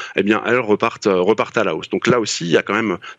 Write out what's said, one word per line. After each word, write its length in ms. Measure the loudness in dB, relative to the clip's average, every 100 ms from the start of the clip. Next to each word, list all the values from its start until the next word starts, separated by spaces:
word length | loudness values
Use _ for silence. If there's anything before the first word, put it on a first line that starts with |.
| -6 -2
eh 80 |
bien, 180 | 0 0 0
elles 140 | 0
repartent, 480 | 0 0 0 -2 0
euh, 120 | 2
repartent 380 | 2 2 0 -2
à 80 | -2
la 100 | -2
hausse. 140 | -4
Donc 180 | 0 2
là 140 | 2
aussi, 240 | 0 -4 0
il 60 |
y 60 | 0
a 40 |
quand 120 | 2
même 240 | -2 -2 -4 -8